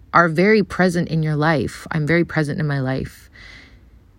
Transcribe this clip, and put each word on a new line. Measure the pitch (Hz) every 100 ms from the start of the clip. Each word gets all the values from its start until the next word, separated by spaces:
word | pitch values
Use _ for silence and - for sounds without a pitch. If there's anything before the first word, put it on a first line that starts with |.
| -
are | 165 170
very | 156 196 220
present | - - 185 170 160
in | 165
your | 156 151
life. | 151 151 - - -
I'm | 160 147
very | 170
present | 165 156 147 -
in | 151
my | 139
life. | 131 131 - - - - - - - - - - -